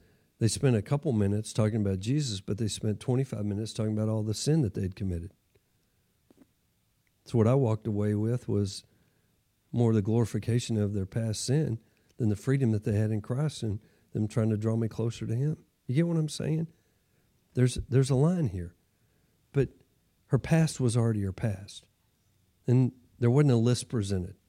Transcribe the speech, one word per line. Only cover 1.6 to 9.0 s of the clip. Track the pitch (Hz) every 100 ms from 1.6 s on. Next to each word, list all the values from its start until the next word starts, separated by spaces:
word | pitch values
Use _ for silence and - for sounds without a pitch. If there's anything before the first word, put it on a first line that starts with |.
| 110 110
about | 98 95
Jesus, | 101 147 139 95
but | - 101
they | 107
spent | - 107 101
twenty-five | - 127 135 107 104
minutes | 101 110
talking | - 110
about | 107 110
all | 110
the | 107
sin | 104 143 160
that | 110
they | -
had | 95 -
committed. | 98 85 82 - _ _ _ _ _ _ _ _ _ _ _ _ _ _ _ _ _ _ -
So | 117
what | 110
I | 139
walked | 120 110 117
away | 104 104 104
with | 110 123 -
was | 104 98 - - _